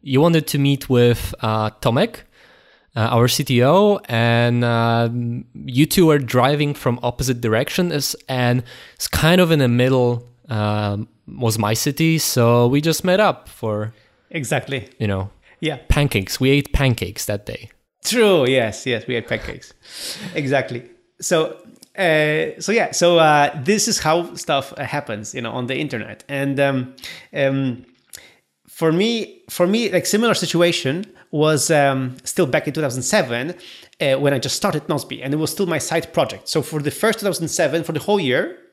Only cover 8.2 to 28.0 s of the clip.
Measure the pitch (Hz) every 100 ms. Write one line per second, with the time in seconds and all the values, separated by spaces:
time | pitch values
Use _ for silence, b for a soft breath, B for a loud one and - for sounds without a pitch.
8.2 | - 127 123 123 120 B B B - -
9.2 | 156 180 180 160 131 120 127 131 123 120
10.2 | 120 _ _ 110 107 104 104 101 107 _
11.2 | - - 120 110 104 113 - 143 160 160
12.2 | - - 117 120 120 139 156 160 185 185
13.2 | 208 139 - - 113 107 107 b b b
14.2 | _ 165 123 135 - 135 98 _ 107 98
15.2 | 98 _ b b 151 135 - - 143 107
16.2 | 95 - 131 143 139 - 139 117 90 98
17.2 | - 104 - 113 107 _ _ _ - 240
18.2 | 214 180 127 131 113 - - 117 104 120
19.2 | 113 113 - - - _ B B B B
20.2 | 208 170 139 139 127 120 - - _ _
21.2 | - 170 160 - - - _ - 185 156
22.2 | 151 156 160 - 170 220 180 - 175 170
23.2 | 156 147 147 151 127 208 220 202 156 165
24.2 | 170 - - 143 135 - 139 147 139 107
25.2 | 107 131 117 120 123 135 147 120 110 107
26.2 | - 139 139 139 139 131 127 - B B
27.2 | B - 139 135 135 117 - _